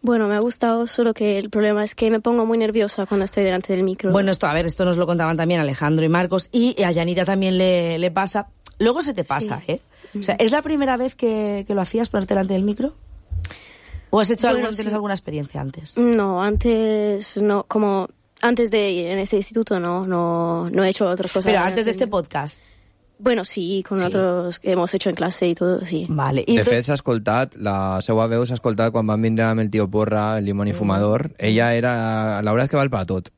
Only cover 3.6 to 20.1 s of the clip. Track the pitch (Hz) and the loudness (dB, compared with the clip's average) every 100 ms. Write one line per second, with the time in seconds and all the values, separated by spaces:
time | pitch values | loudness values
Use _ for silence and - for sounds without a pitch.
3.6 | 190 185 190 185 190 185 196 185 156 156 | -2 0 0 -2 2 2 2 0 0 0
4.6 | 170 - 180 175 170 175 160 160 165 175 | -2 0 0 2 0 0 0 0 0 2
5.6 | 147 135 147 160 156 170 180 185 - 247 | 0 0 0 2 2 2 2 -2 0 2
6.6 | 240 240 185 170 170 180 180 196 190 185 | 2 2 0 0 0 0 0 0 2 2
7.6 | 185 180 170 165 180 170 190 214 208 _ | 4 2 0 0 -2 0 -2 -2 -6 _
8.6 | - - 220 262 294 220 165 135 214 - | -18 0 0 2 -2 -4 -4 -4 -4 -6
9.6 | - - _ _ - 208 202 208 226 285 | -6 -6 _ _ -12 -8 -4 2 2 2
10.6 | 302 302 269 254 254 - 240 220 208 202 | 0 0 0 0 -2 -2 -2 0 -2 -4
11.6 | 196 202 185 220 226 208 190 196 190 190 | -2 -2 0 -2 0 -2 0 0 0 0
12.6 | 202 208 262 - - - - - - - | 0 0 -4 -6 -20 -20 -8 -6 -6 -12
13.6 | - - - - - 208 202 233 240 254 | -20 -20 -18 -18 -2 0 2 2 2 2
14.6 | 240 214 214 208 208 190 - 151 143 147 | 0 -2 -2 -2 -4 -6 -6 -8 -8 -8
15.6 | 135 147 156 - 240 226 196 180 202 208 | -10 -10 -10 0 2 4 2 0 0 0
16.6 | 240 226 220 214 208 202 208 - 208 202 | 2 2 2 0 0 -2 -4 0 2 2
17.6 | - 214 208 196 185 - _ _ 233 240 | 0 0 2 0 -2 -10 _ _ 0 2
18.6 | 226 214 202 180 170 190 196 208 196 226 | 2 2 0 -2 -2 -4 0 -2 0 -2
19.6 | 220 190 175 180 190 | 0 0 0 -2 -2